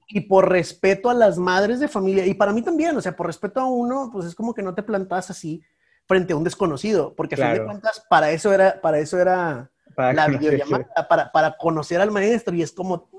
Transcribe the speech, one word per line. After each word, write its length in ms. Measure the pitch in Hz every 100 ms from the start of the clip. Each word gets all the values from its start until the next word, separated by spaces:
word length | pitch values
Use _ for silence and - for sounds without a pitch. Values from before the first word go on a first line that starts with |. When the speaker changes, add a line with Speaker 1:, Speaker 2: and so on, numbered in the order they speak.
| -
Speaker 1:
y, 100 | 208
y 20 |
por 260 | - 190 185
respeto 600 | 185 160 - 190 196 240
a 40 |
las 240 | 247 214 170
madres 420 | 180 185 208 247
de 80 | 294
familia, 380 | 214 190 196 185
y 80 |
para 180 | 196 202
mí 100 | 220
también, 340 | 233 330 330 269
o 40 |
sea, 160 | 180 151
por 100 | 170
respeto 340 | 160 196 269
a 60 | 262
uno, 440 | 247 240 269 247
pues 140 | 202 170
es 80 |
como 200 | 175 226
que 80 | 226
no 120 | 190
te 80 | 180
plantas 480 | 202 196 190 180 180
así 320 | 180 165 170 - _ _ _ -
frente 260 | 185 180
a 40 | 151
un 80 |
desconocido, 720 | 170 - 185 135 214 190 143
porque 220 | - - 135
a 20 |
fin 80 | 123
de 60 | 113
Speaker 2:
Claro. 60 |
Speaker 1:
cuentas, 400 | 110 104 220 214 -
para 200 | 165 151
eso 200 | 160 208
era, 280 | 196 190 190
para 180 | 165 151
eso 200 | 156 180
era 520 | 185 180 170 127 - _ _
Speaker 2:
Para 180 | - 127
Speaker 1:
la 140 | 147 151
Speaker 2:
conocerse. 140 | 135 151 143 143
Speaker 1:
videollamada, 420 | - - 165 -
para, 240 | 165 139
para 240 | 160 156 151
conocer 440 | 165 160 143 170
al 100 | 208
maestro, 440 | 208 202 233 -
y 80 | 175
es 100 | 151
como, 360 | - 185 175 -